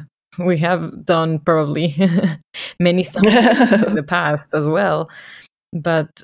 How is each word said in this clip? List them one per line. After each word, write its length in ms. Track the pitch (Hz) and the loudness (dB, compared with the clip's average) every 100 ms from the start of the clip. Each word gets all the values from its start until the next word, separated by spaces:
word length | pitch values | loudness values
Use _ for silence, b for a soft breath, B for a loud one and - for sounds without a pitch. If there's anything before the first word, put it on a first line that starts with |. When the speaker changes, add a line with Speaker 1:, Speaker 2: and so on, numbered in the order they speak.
| 151 _ _ - | -12 _ _ -4
Speaker 1:
we 220 | 180 165 | -2 0
have 460 | 170 180 160 - - | 0 -2 -4 -6 -2
done 340 | 165 160 156 | 0 0 -2
probably 560 | - 160 147 151 165 143 | 0 0 0 -2 -2 0
<laughs> 840 | 190 170 175 151 _ - - - | 0 2 0 -4 _ -16 -12 -2
many 240 | 175 180 | 0 0
songs 220 | 180 - 208 | -2 0 4
Speaker 2:
<laughs> 600 | 240 233 269 247 202 202 | 6 4 4 4 2 2
Speaker 1:
in 80 | 214 | -2
the 100 | 151 | -2
past 460 | 175 156 147 - | -2 -2 -4 -4
as 160 | 151 147 | -4 -2
well. 400 | 170 190 156 160 B B B B _ _ | 0 -2 -2 -6 B B B B _ _
But 480 | 165 170 160 156 - | -8 -2 -2 -4 -8